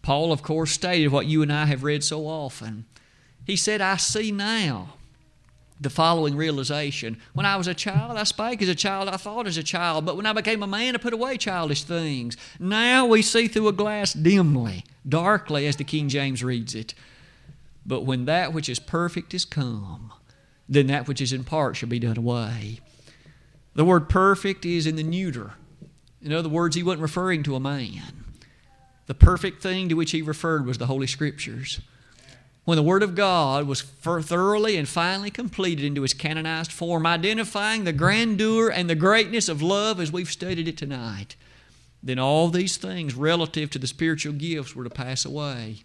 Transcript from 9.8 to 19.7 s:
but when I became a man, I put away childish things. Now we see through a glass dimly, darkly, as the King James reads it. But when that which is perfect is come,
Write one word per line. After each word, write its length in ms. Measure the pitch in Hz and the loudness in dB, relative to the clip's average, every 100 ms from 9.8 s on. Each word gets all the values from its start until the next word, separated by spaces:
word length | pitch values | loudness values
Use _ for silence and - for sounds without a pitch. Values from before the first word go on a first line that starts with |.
| 175 156 151 | 0 0 -2
but 100 | 170 | -2
when 120 | 214 | -2
I 60 | |
became 280 | 214 220 220 | 0 0 -2
a 60 | 202 | -2
man, 260 | 202 247 | -2 -2
I 60 | 247 | -2
put 140 | 240 | -2
away 240 | 226 247 254 | -2 -4 -4
childish 460 | - 180 160 143 | -4 -2 -2 -2
things. 540 | - 170 160 135 120 117 - - | -2 -4 -2 -4 -6 -10 -16 -8
Now 480 | 180 214 240 254 247 | -2 2 4 6 8
we 160 | 220 | 6
see 240 | 214 233 233 | 6 4 2
through 200 | 214 214 | 2 2
a 60 | |
glass 400 | 196 208 214 202 | 2 -2 0 -2
dimly, 720 | 147 156 196 165 139 117 92 - - 139 | 2 6 6 6 4 0 -6 -12 -14 -2
darkly, 560 | 151 175 208 - 151 147 | 0 2 0 0 0 0
as 120 | 143 | -2
the 60 | |
King 240 | 143 165 147 | -2 -2 0
James 360 | 139 139 127 | 0 -2 -2
reads 320 | 123 123 113 110 | -2 -4 -4 -10
it. 180 | 110 - - - - _ - - - - | -12 -16 -20 -20 -20 _ -20 -20 -20 -18
But 180 | - 127 | -6 -4
when 240 | 131 127 123 | -2 -2 0
that 280 | 165 180 | 0 0
which 160 | 160 147 | -4 -4
is 80 | 120 | -8
perfect 560 | - 165 175 170 - | -4 -2 -2 -4 -8
is 100 | 180 | -6
come, 720 | - - 127 | -4 -4 -4